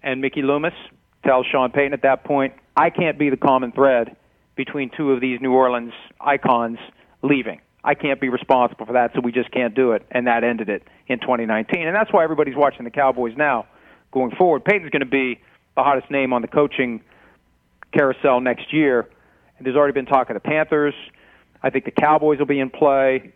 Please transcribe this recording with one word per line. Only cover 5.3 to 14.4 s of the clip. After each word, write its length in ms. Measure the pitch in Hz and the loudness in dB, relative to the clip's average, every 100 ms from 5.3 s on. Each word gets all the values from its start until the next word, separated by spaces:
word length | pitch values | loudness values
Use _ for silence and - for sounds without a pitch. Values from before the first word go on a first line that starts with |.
| 123 | -2
New 100 | 131 | 0
Orleans 400 | 127 127 123 117 - - _ | 2 2 0 -8 -16 -20 _
icons 580 | 143 143 135 120 117 117 - _ _ _ | -2 0 2 0 0 -6 -14 _ _ _
leaving. 380 | 135 143 110 82 _ _ | -2 -2 -2 -12 _ _
I 120 | - 143 | -4 -2
can't 260 | 147 135 | -2 -2
be 80 | 131 | -2
responsible 560 | 120 - 131 120 - 110 | -4 0 2 2 -2 -2
for 80 | |
that, 180 | 123 117 | 0 0
so 60 | 143 | -2
we 140 | 120 | -2
just 180 | 120 117 | -4 -4
can't 240 | 127 120 110 | -4 -2 0
do 160 | 127 | 0
it." 140 | 110 - | 0 -2
And 160 | 127 123 | -4 0
that 180 | 117 117 | 0 0
ended 240 | 113 104 | -2 -6
it 140 | 98 _ _ _ | -6 _ _ _
in 120 | 123 | -6
twenty 260 | - 120 113 | -2 -2 0
nineteen. 400 | 110 113 180 165 | -4 -2 -4 -2
And 80 | |
that's 200 | 196 220 | -2 2
why 100 | 202 | 2
everybody's 320 | 160 151 147 131 | 2 0 -2 2
watching 300 | 143 - 120 | 0 0 -10
the 60 | |
Cowboys 440 | 143 139 123 117 117 | 0 0 0 -4 -2
now 300 | 151 123 - _ - - _ | 0 0 -6 _ -20 -20 _
going 200 | 135 127 | -4 -4
forward. 320 | - | 2